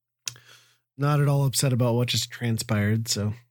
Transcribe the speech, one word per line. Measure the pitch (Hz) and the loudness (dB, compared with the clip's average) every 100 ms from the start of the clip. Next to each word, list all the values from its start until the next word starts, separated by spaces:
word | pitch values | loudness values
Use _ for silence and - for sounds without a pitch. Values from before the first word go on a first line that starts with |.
| _ _ - - - - _ _ _ - | _ _ -16 -16 -20 -20 _ _ _ -4
Not | 143 147 | 0 2
at | 143 | 2
all | 143 | 2
upset | 135 - 139 | 0 0 0
about | 123 123 | 2 2
what | 117 123 | 2 0
just | 117 - | -2 -4
transpired, | - 120 113 - 107 104 110 117 | -6 -2 -2 -2 0 2 0 -2
so | 107 104 - _ | -2 -4 -6 _